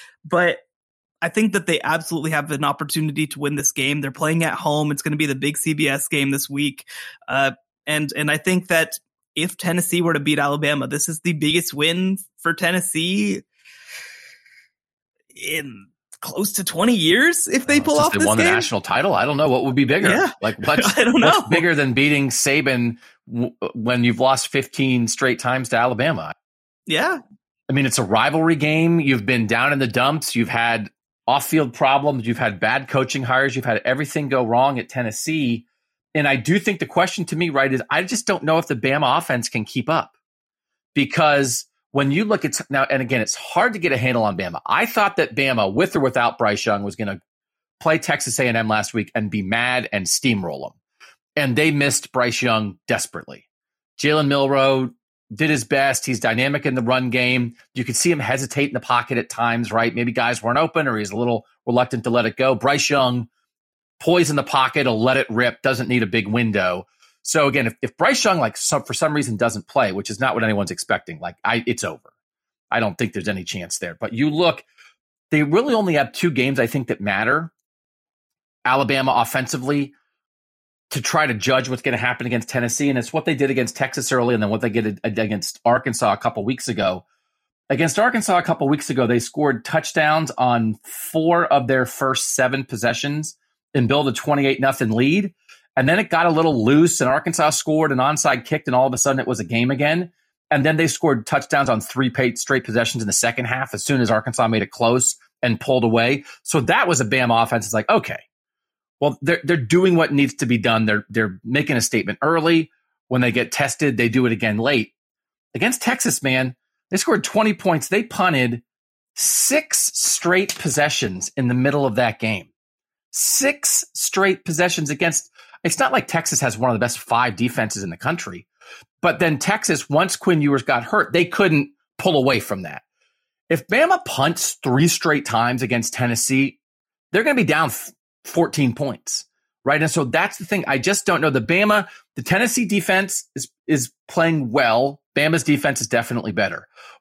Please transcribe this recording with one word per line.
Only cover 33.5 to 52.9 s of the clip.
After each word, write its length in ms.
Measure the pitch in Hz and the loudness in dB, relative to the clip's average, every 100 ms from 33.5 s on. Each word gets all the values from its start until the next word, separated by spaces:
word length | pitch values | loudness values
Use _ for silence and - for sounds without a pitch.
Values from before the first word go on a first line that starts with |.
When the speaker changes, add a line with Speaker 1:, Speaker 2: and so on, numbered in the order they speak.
| 127 | -2
Speaker 2:
You've 80 | |
had 160 | 127 110 | -2 -2
everything 440 | - 131 151 160 143 | 0 -2 -2 -4 -2
go 160 | 131 | 0
wrong 360 | 117 120 135 131 | 2 2 2 0
at 80 | 113 | -6
Tennessee. 800 | 131 117 104 - 160 131 113 - _ _ _ _ | -6 -6 -6 -4 -2 0 -2 -6 _ _ _ _
And 120 | 156 143 | -2 0
I 80 | |
do 240 | 135 113 190 | 0 2 0
think 220 | - 196 | 0 -4
the 60 | - | -2
question 380 | - 185 - 170 | 0 0 -2 -6
to 100 | 160 | -4
me, 120 | 175 | -2
right, 240 | 135 135 | 0 0
is 100 | 131 - | 0 -2
I 140 | 147 | -2
just 240 | 185 247 - | -2 -4 -2
don't 160 | 190 | -2
know 160 | 147 160 | 2 0
if 80 | 165 | 0
the 80 | |
Bama 420 | 127 131 143 139 147 | -2 0 2 2 2
offense 320 | - 127 113 | 0 -4 -2
can 160 | 117 | -6
keep 240 | 107 131 117 | -6 -6 -2
up. 280 | 160 - _ _ _ _ _ _ _ _ | -2 -2 _ _ _ _ _ _ _ _
Because 720 | - 139 - 151 143 135 120 - _ _ | -2 0 2 4 4 2 -2 -8 _ _
when 180 | 139 139 | -2 0
you 140 | 147 | 0
look 200 | 214 214 | 0 0
at, 160 | 156 - - | -2 -6 -4
now, 160 | 139 | -2
and 160 | 135 135 | 0 0
again, 200 | 123 127 | 0 -2
it's 160 | 107 - | -2 -4
hard 380 | - - 240 | -4 0 0
to 40 | 208 | 0
get 140 | 165 | -2
a 40 | 131 | 0
handle 280 | 127 120 | 0 0
on 120 | 107 92 | 0 -2
Bama. 240 | 92 87 - | -6 -6 -2
I 180 | 135 | -2
thought 320 | 233 233 202 - | 0 0 0 0
that 200 | 151 117 | -2 0
Bama, 360 | 135 123 98 | 0 2 0
with 220 | 104 - | 0 0
or 60 | 156 | 0
without 380 | 135 127 117 - | 0 2 0 2
Bryce 280 | 110 104 - | 0 0 0
Young, 160 | 104 | -2
was 140 | 101 98 | -2 -6
gonna 240 | 104 90 _ _ _ _ _ _ | -6 -8 _ _ _ _ _ _
play 180 | 165 160 | 0 0
Texas 400 | - 151 - 120 | 0 -4 -2 -2
A 80 | 127 | 0
and 80 | 117 | 0
M 120 | 110 | 0
last 240 | 107 104 | 0 -2
week 200 | 113 104 | -4 -4
and 160 | 117 104 | -4 -4
be 120 | 107 | -4
mad 460 | 95 113 123 127 110 | -2 -2 0 -2 -2
and 120 | 104 | -4
steamroll 640 | 90 - 135 107 87 69 67 | -2 -2 0 -2 -4 -8 -12
'em. 60 | _ _ _ - _ _ - | _ _ _ -20 _ _ -4
And 180 | 139 123 | 0 2
they 140 | 156 | 2
missed 400 | 147 139 135 - | 2 0 -2 -4
Bryce 320 | 131 123 117 | -2 0 0
Young 360 | 123 110 107 92 | 0 0 -2 -8
desperately. 600 | - | -4